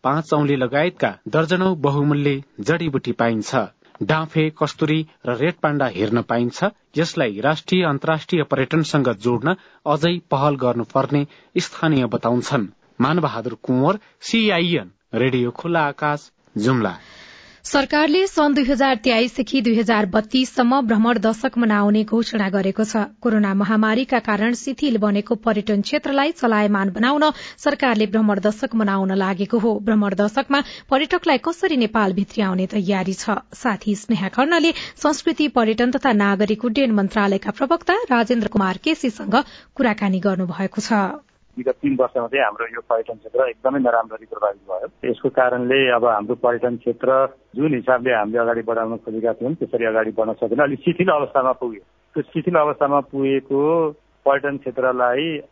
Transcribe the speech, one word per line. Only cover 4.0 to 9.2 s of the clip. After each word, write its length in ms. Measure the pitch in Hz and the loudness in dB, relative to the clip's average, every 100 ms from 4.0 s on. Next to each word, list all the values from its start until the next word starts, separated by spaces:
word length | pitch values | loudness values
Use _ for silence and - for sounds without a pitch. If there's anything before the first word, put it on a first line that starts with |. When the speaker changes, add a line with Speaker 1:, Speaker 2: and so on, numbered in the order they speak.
Speaker 1:
डाँफे, 460 | 101 156 160 160 156 151 | -2 -2 0 -2 -2 -2
कस्तुरी 480 | 151 - 151 156 156 _ - | -4 -2 0 0 -4 _ -6
र 100 | 120 | -2
रेड 160 | 156 170 | -2 0
पाण्डा 240 | 156 147 131 | -2 0 -2
हेर्न 340 | 92 104 117 | -2 0 0
पाइन्छ। 420 | 107 117 120 - 196 - _ 147 | 0 -2 -2 -2 -4 -4 _ -4
यसलाई 420 | 165 - 127 101 | -2 0 -2 0
राष्ट्रिय 440 | 131 156 - 185 | -2 -2 0 0
अन्तर्राष्ट्रिय 600 | 170 139 160 156 - 165 | 2 0 0 -2 0 -2
पर्यटनसँग 680 | 147 135 131 160 156 151 127 101 | 0 -2 0 0 0 0 0 0